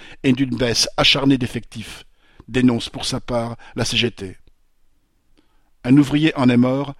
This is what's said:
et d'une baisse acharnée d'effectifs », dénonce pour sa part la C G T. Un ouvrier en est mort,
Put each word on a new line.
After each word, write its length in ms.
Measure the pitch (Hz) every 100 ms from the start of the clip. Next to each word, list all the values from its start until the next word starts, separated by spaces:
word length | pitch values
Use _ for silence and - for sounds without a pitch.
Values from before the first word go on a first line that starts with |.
| - -
et 100 | 139
d'une 220 | 127 135 120
baisse 340 | 120 110 - -
acharnée 400 | 139 143 135 135
d'effectifs », 680 | 123 123 - 117 - - - _ _ - -
dénonce 420 | 123 127 117 -
pour 160 | - -
sa 140 | 127
part 380 | - 120 117 117 - -
la 80 | 120
C 120 | 113
G 120 | 117
T. 280 | - 95 - _ _ _ _ _ _ _ _ _ _ _ _ _ _
Un 140 | 123 143
ouvrier 360 | 135 147 156 151
en 100 | 127
est 100 | 120
mort, 380 | 127 135 139